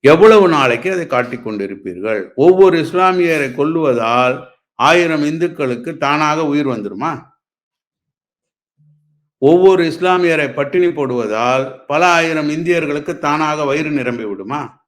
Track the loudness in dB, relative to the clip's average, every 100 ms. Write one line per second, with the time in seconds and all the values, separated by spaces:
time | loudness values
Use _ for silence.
0 | 6 6 8 8 4 2 2 0 -2 -6
1 | -2 -4 -4 -8 -8 -8 -8 -10 -12 -8
2 | -4 -4 -6 2 4 6 6 4 -2 0
3 | 2 2 0 0 -2 -2 -2 0 0 0
4 | 0 2 0 -2 -10 _ _ -2 2 2
5 | 2 -2 -2 -2 -6 -4 -4 -4 -8 -4
6 | -2 0 0 0 -2 -2 -2 -4 -8 -8
7 | -8 -8 -14 _ _ _ _ _ _ _
8 | _ _ _ _ _ _ _ _ _ _
9 | _ _ _ _ 2 6 6 4 0 -2
10 | 0 0 2 0 -2 -4 -4 0 0 -2
11 | -4 -4 -4 -2 0 0 -2 -12 _ 0
12 | 2 2 0 -2 -4 -4 -2 -2 -2 -6
13 | -6 -6 -4 -2 -2 -2 -4 -4 -4 -4
14 | -4 -6 -8 -10 -8 -8 -8 _